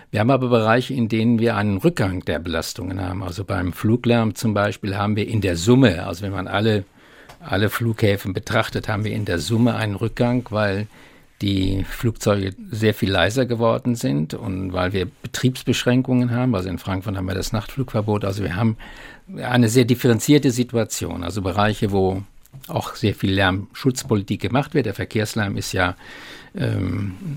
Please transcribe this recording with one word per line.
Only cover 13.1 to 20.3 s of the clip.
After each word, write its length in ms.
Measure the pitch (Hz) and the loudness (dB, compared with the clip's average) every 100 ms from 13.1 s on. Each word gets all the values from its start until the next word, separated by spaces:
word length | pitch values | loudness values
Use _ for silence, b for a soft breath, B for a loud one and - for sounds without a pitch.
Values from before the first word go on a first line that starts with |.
leiser 340 | 98 87 117 120 | 4 2 2 0
geworden 500 | 117 117 117 123 117 | 2 2 2 0 -2
sind 380 | 135 143 151 | -2 -2 -4
und 380 | - 110 92 95 | -6 -6 -6 -4
weil 220 | 92 90 | -2 0
wir 140 | 98 87 - | 0 -4 -6
Betriebsbeschränkungen 1080 | - - 127 127 - 123 - 123 127 127 123 | -12 -2 0 0 -2 0 2 2 4 2 2
haben. 240 | 120 127 104 | 0 0 0
Also 140 | 92 | -2
in 80 | 87 | -6
Frankfurt 400 | - 95 98 95 | -4 -4 -4 -4
haben 100 | 92 | -4
wir 80 | 95 | -4
das 160 | 95 | -2
Nachtflugverbot. 720 | 110 - - 131 113 107 104 | -4 -6 -6 -4 -2 0 0
Also 200 | 101 98 | -2 -4
wir 120 | 95 87 | -4 0
haben 220 | 113 107 B B B B - 185 | 0 0 B B B B -16 -10
eine 320 | 120 123 117 | 0 4 4
sehr 160 | 123 | 6
differenzierte 680 | 117 123 131 110 - | 4 4 4 4 6